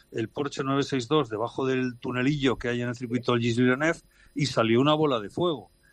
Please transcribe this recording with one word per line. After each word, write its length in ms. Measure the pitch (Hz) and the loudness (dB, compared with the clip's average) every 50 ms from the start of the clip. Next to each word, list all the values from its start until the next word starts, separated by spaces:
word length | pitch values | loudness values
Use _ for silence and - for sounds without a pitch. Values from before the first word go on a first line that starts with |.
| _ _ | _ _
el 180 | - 120 113 - | -8 -6 -6 -6
Porsche 340 | - 143 143 139 - - 139 | -4 -6 -6 -6 -4 -6 -4
nueve 200 | 135 139 139 135 | -2 0 0 0
seis 240 | - 139 131 117 117 | 0 -2 -4 -2 0
dos 180 | 156 156 135 110 | 2 0 0 0
debajo 380 | 110 101 117 117 - - 135 | -2 -4 -4 -4 -4 -2 -2
del 320 | 131 131 127 127 127 120 - | 0 0 0 -2 -2 -4 -6
tunelillo 600 | - 131 123 123 123 139 156 143 131 127 113 - | -8 -6 -4 -2 0 0 0 2 2 0 0 0
que 120 | - 120 | -2 -4
hay 140 | 120 120 120 | -4 -2 -4
en 60 | 123 | -4
el 60 | 120 | -6
circuito 380 | - 123 113 120 123 120 - 123 | -6 -6 -4 -4 -2 0 2 2
del 80 | 120 | 2
Gilles 160 | 117 120 117 120 | 2 2 2 4
Villeneuve 420 | 127 123 127 135 151 165 165 - - _ _ _ - - - | 4 4 4 4 2 0 -2 -2 -6 _ _ _ -20 -12 -6
y 100 | - 147 | -4 -4
salió 340 | 120 - 127 113 110 113 120 | 0 2 2 2 4 4 4
una 140 | 135 151 151 | 4 4 4
bola 260 | 151 156 147 131 113 | 2 2 2 0 -2
de 100 | 101 95 | -4 -6
fuego, 400 | - - 175 180 156 117 - - _ _ _ _ | -6 -2 -2 -2 -2 -4 -6 -14 _ _ _ _